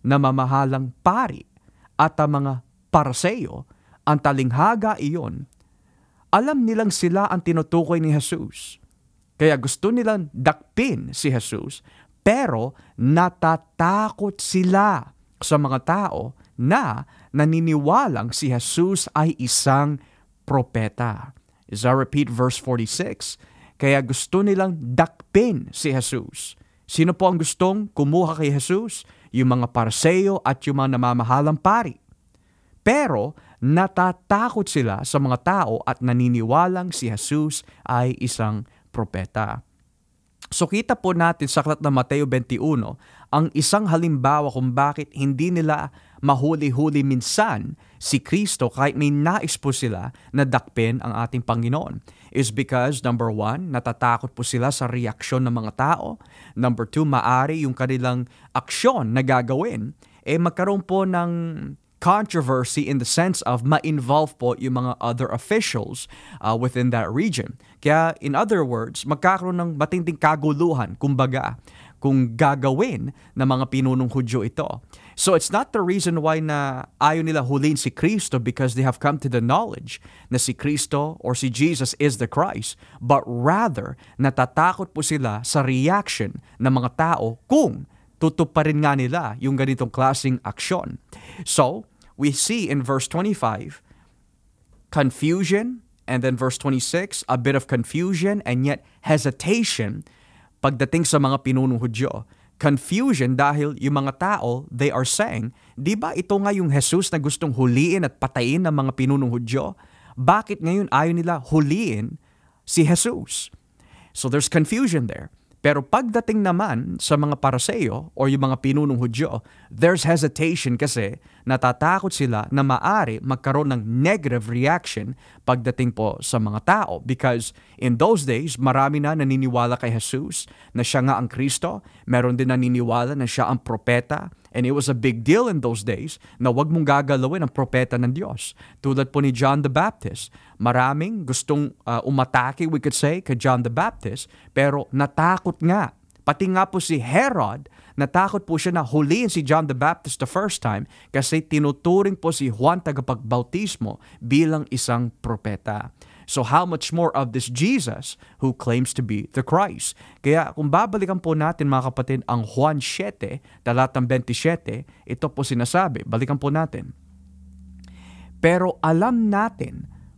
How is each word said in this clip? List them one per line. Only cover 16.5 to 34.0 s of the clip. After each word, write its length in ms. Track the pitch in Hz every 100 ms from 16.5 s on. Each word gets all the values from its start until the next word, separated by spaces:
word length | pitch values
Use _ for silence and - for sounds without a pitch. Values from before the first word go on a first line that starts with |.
| -
na 480 | 127 202 165 113 - _ -
naniniwalang 1040 | 139 151 160 165 151 143 220 262 120 117
si 160 | - 139
Jesus 560 | 120 - - 180 190 -
ay 240 | 151 160 -
isang 640 | 123 - 139 135 147 143 - _ _ _
propeta. 960 | - 135 123 117 110 - 120 101 - - _ _ -
As 160 | 101 123
I 80 |
repeat 320 | 135 131 147 131
verse 320 | 117 127 -
forty-six, 800 | 131 120 113 - - - - - _ _ - -
kaya 240 | 139 139
gusto 400 | 127 131 - 185
nilang 320 | 202 190 190
dakpin 960 | 160 123 127 165 - - 196 240 160 -
si 240 | - 151
Jesus. 640 | 131 - 127 - - - - _ _ -
Sino 240 | - 165
po 160 | 170 185
ang 80 | 175
gustong 480 | 160 - 185 202 202
kumuha 400 | - 143 170 165
kay 160 | 160 147
Jesus? 560 | 143 127 190 233 - - - -
Yung 240 | 120 127
mga 160 | 123 120
Pariseo 720 | 120 113 - 165 185 196 190
at 160 | 127 131 -
yung 160 | 135
mga 160 | 135 127
namamahalang 560 | 123 120 117 131 151
pari. 480 | 151 185 226 196 - _ _ _ _ _ _ _ _
Pero 560 | 208 277 262 117 123 - - -
natatakot 1040 | 127 165 190 -